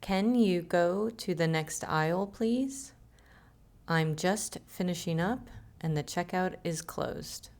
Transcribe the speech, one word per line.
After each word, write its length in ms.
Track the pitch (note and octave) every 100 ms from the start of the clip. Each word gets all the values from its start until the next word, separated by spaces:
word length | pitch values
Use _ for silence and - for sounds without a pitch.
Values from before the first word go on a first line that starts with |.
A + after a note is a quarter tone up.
Can 340 | - F#3+ G#3
you 280 | B3 A3 F3
go 480 | E3+ F3+ F3 F#3+ A3
to 240 | A3+ -
the 140 | E3+ E3
next 360 | D#3+ D#3 -
aisle, 420 | - D#3 D#3 F3 G3+
please? 640 | - A3+ A#3+ C4+ C4+ - - - - - - - - - - -
I'm 280 | E3 D#3+ D#3
just 420 | F3+ G#3+ - - -
finishing 540 | - F3+ F3 - E3
up 280 | F3 C4 - - - -
and 160 | E3 D3+
the 60 |
checkout 520 | C#3+ - F3 F#3 F#3 -
is 180 | - D#3+
closed. 680 | - - - - - - - -